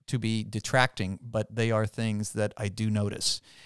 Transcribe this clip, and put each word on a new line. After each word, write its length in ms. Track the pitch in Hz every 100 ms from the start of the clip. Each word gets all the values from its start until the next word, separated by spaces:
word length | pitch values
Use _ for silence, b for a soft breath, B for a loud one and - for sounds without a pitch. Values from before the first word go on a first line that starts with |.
| -
to 120 | 131
be 240 | 110 113
detracting, 760 | 107 107 - 135 127 - 95 98
but 320 | 120 110 107
they 160 | 110 117
are 160 | 110 107
things 460 | - 113 104 104
that 200 | 110 104 -
I 120 | 104
do 220 | 101 110
notice. 500 | 107 101 - - - b b